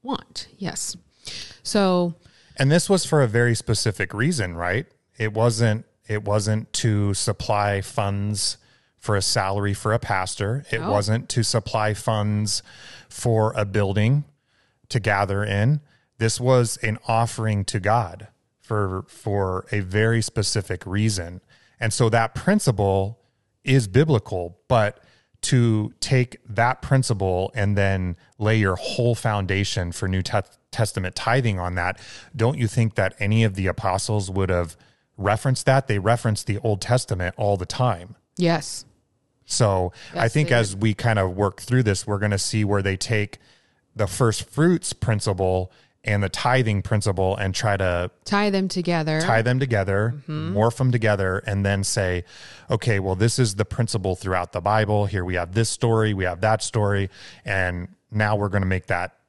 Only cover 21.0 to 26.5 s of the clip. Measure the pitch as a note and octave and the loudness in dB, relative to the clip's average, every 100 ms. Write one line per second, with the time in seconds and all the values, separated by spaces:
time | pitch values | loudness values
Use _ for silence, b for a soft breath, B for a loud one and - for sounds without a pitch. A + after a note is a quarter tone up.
21 | A2 F#2+ E2+ F2 _ b b b A2+ - | 0 0 -6 -12 _ b b b -4 2
22 | A#2 A2+ A2+ - - G#3 - G#2 G2 F#2+ | 2 4 2 -2 0 2 2 2 2 2
23 | G2 A2+ _ _ _ _ - C3+ G#2+ F#2+ | -2 -6 _ _ _ _ 2 2 4 2
24 | D#3 B2+ - F#2+ F2 F2 _ A#2+ G#2 - | 4 2 0 -8 -8 -12 _ 2 2 -2
25 | b b b _ - C3 A#2 G#2+ G#2+ - | b b b _ 0 4 4 2 -2 -6
26 | - C3 B2 - - | 0 0 0 -6 -10